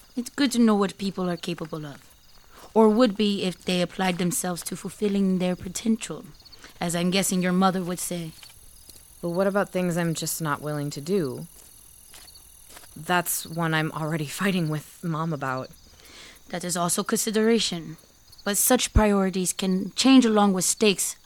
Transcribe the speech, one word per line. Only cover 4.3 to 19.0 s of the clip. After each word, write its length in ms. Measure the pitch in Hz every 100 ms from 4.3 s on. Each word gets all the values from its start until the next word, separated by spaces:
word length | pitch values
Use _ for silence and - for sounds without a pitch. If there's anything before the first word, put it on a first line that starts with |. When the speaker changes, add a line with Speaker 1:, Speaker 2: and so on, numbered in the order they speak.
| 165 185 170
Speaker 1:
to 140 | - 185
fulfilling 600 | 190 - 208 196 190 185
their 180 | 180 180
potential, 680 | 202 - 226 220 - 151 - - - - - -
as 160 | 175 170
I'm 160 | 180
guessing 300 | 196 185 185
your 100 | 180
mother 320 | 180 190 185
would 160 | 175 180
say. 320 | - 175 165 - - - - - - - - -
Speaker 2:
But 100 | 175
what 140 | 170 196
about 240 | 196 185
things 240 | 185 180 165
I'm 160 | 170
just 280 | 156 160 -
not 200 | 160 143
willing 280 | 147 151 143
to 100 | 147
do? 460 | 147 202 143 123 165 - - - - - - - - - - - - - - -
That's 500 | 156 180 170 - -
one 280 | 160 165
I'm 180 | 160 156
already 340 | - 156 160 143
<laughs> 160 | -
fighting 280 | 196 185 156
with 340 | 151 - -
Mom 300 | 170 156 165
about. 360 | 147 135 131 123 - - - - - - - -
Speaker 1:
That 140 | 180
is 140 | 180 175
also 260 | 175 -
consideration. 920 | 196 226 - 214 220 233 - 170 160 156 - _ _ - -
But 120 | 202
such 360 | - 254 -
priorities 580 | -